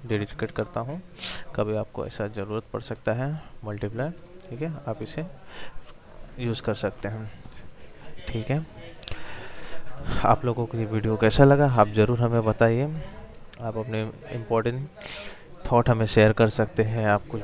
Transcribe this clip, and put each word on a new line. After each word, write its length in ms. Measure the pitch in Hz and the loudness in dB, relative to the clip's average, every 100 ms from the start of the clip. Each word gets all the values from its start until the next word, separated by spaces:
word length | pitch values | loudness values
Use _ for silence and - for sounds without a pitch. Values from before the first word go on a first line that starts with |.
| 120 | -4
डेडिकेट 460 | 107 101 - 113 | -2 -2 -6 -6
करता 280 | - 107 - | -4 -4 -4
हूँ, 220 | 117 165 - - - - - - | -6 -8 -12 -12 -10 -8 -6 -2
कभी 200 | 107 107 | 0 -2
आपको 300 | 104 - - | -4 -6 -8
ऐसा 220 | - 104 | -6 -6
ज़रूरत 360 | 110 101 107 - | -6 -6 -6 -6
पड़ 80 | 107 | -8
सकता 320 | - 117 - | -8 -6 -4
है 160 | 113 135 156 - - 107 | -2 -4 -6 -10 -12 -8
मल्टीप्लाई, 440 | 104 104 110 143 175 - - - | -6 -6 -4 -6 -8 -14 -18 -14
ठीक 120 | 123 | -8
है, 100 | 160 156 - | -8 -6 -8
आप 140 | 113 | -8
इसे 240 | 110 - 170 - - - - - - - - - - - | -8 -8 -10 -12 -16 -10 -8 -6 -10 -14 -18 -16 -14 -6
यूज़ 220 | 120 110 | -4 -2
कर 120 | - | -2
सकते 340 | 104 101 - 101 | -2 -4 -4 -6
हैं, 220 | 110 110 - - - - - - - - - - | -6 -10 -12 -16 -14 -14 -14 -16 -14 -12 -10 -6
ठीक 240 | 117 110 | -6 -2
है। 140 | 143 160 - - - - - - - - - - - - - - - - | -4 -4 -12 -18 -12 -6 -6 -6 -8 -10 -8 -2 0 0 -2 0 4 6
आप 200 | 113 123 | 6 2
लोगों 200 | 117 113 | -2 -2
को 120 | 117 | -4
ये 80 | 107 | -2
वीडियो 300 | 110 110 107 | 0 0 4
कैसा 260 | 110 - | 6 8
लगा, 260 | 139 143 143 | 8 8 6
आप 160 | 120 101 | 6 6
ज़रूर 320 | 104 107 120 | 6 4 4
हमें 240 | 117 117 110 | 2 2 2
बताइए। 400 | 107 113 117 143 156 - - - - - - | 4 4 4 0 -4 -8 -12 -14 -16 -16 -10
आप 160 | 117 110 | -6 -4
अपने 240 | 110 110 110 - - | -4 -4 -4 -8 -10
इंपॉर्टेंट 580 | 123 110 113 117 123 147 - - - - - - - - | -8 0 2 2 -2 -6 -10 -12 -10 -10 -12 -16 -10 2
थॉट 180 | 123 120 | 4 6
हमें 160 | 113 110 | 4 4
शेयर 280 | - 107 | 8 8
कर 160 | 107 113 | 8 4
सकते 340 | - 107 - | 4 0 0
हैं, 240 | 110 113 107 | 0 2 4
आप 200 | 104 - | 2 2
कुछ 100 | 110 | -8